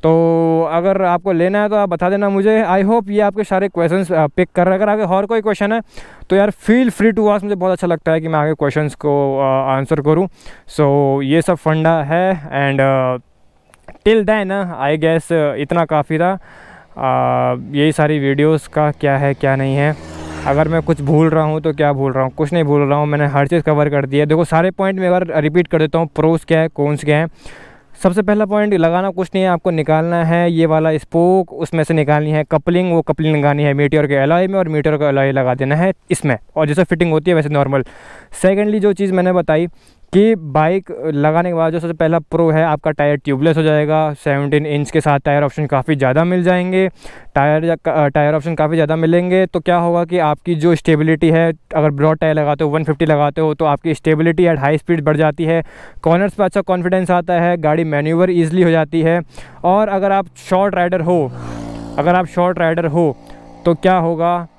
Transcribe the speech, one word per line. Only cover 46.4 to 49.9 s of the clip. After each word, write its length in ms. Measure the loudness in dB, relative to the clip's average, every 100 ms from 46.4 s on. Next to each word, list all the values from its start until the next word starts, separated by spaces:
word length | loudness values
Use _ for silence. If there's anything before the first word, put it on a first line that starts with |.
जाएंगे, 460 | 2 0 0 0 -2 -4 -20 -20 -6
Tire 300 | 0 2 2
या 100 | 0
क-, 140 | -2 -2
अ, 180 | 0 0
tire 280 | 2 0
option 200 | 0 -2
काफ़ी 200 | -2 0
ज़्यादा 220 | 0 0 0
मिलेंगे। 500 | 2 2 2 0 0
तो 140 | -2
क्या 160 | 0 0
होगा 280 | 2